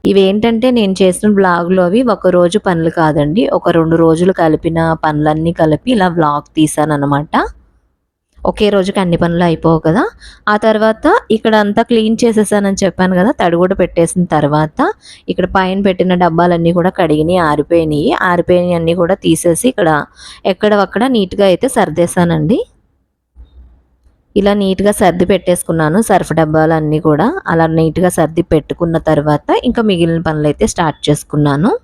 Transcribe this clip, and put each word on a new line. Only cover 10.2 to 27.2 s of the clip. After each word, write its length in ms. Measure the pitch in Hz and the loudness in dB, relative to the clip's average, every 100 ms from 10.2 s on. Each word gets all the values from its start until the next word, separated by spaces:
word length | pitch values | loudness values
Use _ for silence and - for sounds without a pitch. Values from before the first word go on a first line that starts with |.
| - - - | -20 -10 -4
ఆ 20 | 208 220 | 0 0
తర్వాత 400 | 214 220 220 302 440 - 220 | 2 0 0 0 0 0 -2
ఇక్కడ 180 | 226 220 | 2 2
అంతా 180 | 208 208 233 | 2 0 0
క్లీన్ 260 | 233 220 220 | 0 0 0
చేసేసానని 560 | 240 220 208 208 202 190 | 0 2 0 0 0 0
చెప్పాను 300 | 190 - 185 185 | -2 0 0 2
కదా, 120 | 190 294 | 0 0
తడి 180 | 185 170 | 0 2
కూడా 140 | 185 196 | 0 0
పెట్టేసిన 420 | 180 - 165 - 175 156 | -2 0 -2 0 -2 0
తర్వాత 420 | 147 151 156 - 311 - - - - | 0 0 -2 -2 -4 -4 -14 -20 -10
ఇక్కడ 140 | - 180 196 | -4 -2 -2
పైన 240 | 185 190 196 | -2 0 -2
పెట్టిన 280 | 185 180 180 | 0 0 2
డబ్బాలన్నీ 500 | 180 165 175 175 170 175 | 2 2 0 2 0 0
కూడా 140 | 170 - | -2 0
కడిగినాయి, 400 | 170 151 156 185 160 | 0 0 0 0 0
ఆరిపోయినాయి. 640 | 151 143 170 160 147 185 330 190 | 0 0 0 0 -2 -2 -2 0
ఆరిపోయినాయి 480 | 175 170 180 180 170 | -2 0 0 0 -2
అన్నీ 140 | 165 175 | -2 -2
కూడా 160 | 170 196 180 | -2 -2 0
తీసేసి 420 | 160 175 160 247 | 0 0 0 -2
ఇక్కడ 160 | 262 175 147 - _ - - - | 0 0 0 -4 _ -20 -8 -4
ఎక్కడవక్కడ 500 | 185 214 208 190 196 254 240 | -2 0 2 0 -2 0 0
నీట్‌గా 300 | 185 190 196 | -2 0 2
అయితే 180 | 175 269 254 | 2 0 0
సర్దేశానండి. 840 | 180 156 175 - 170 165 151 269 494 _ _ _ _ _ _ - - - - _ _ _ _ _ _ 202 | -2 0 -2 0 0 0 0 -2 -4 _ _ _ _ _ _ -20 -20 -20 -20 _ _ _ _ _ _ 0
ఇలా 200 | 202 208 | 0 0
నీట్‌గా 320 | 196 190 196 214 | 0 0 0 2
సర్ది 260 | 190 175 185 | 0 0 0
పెట్టేసుకున్నాను 680 | 190 175 175 - 165 156 175 226 | 0 0 -4 -2 -2 0 0 2
సర్ఫ్ 220 | 190 - 160 | 0 0 0
డబ్బాలన్నీ 640 | 156 156 156 160 151 151 156 | 0 2 2 0 0 0 0
కూడా. 200 | 147 | 2